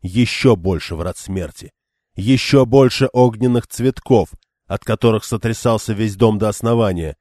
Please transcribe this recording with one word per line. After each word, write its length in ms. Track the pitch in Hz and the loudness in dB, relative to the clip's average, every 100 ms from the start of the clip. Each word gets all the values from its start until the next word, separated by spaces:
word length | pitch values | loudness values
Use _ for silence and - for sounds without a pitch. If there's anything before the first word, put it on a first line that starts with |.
Ещё 540 | 92 98 120 - 135 | -4 0 0 2 2
больше 400 | 104 87 85 - | 2 0 -4 -6
врат 240 | 80 82 - | -8 -8 -10
смерти. 540 | - 92 85 - - _ _ _ _ | -10 -8 -8 -14 -20 _ _ _ _
Ещё 520 | - 101 131 - 139 127 | -8 0 0 4 2 4
больше 420 | 135 131 - 131 | 4 4 2 -2
огненных 540 | 123 123 110 127 120 - | 4 2 2 0 0 -4
цветков — 640 | - 127 - - 120 90 - _ _ _ | -4 -4 -4 2 2 2 -8 _ _ _
от 160 | 98 | -10
которых 400 | - 107 117 110 | -4 0 2 0
сотрясался 680 | - 110 113 110 123 110 - | -4 -6 -4 -2 -2 -2 -2
весь 200 | 104 110 | -4 -4
дом 240 | 98 113 107 | 2 2 2
до 100 | 107 | -2
основания 680 | 101 117 117 107 90 80 73 | -2 -2 0 0 -2 -6 -10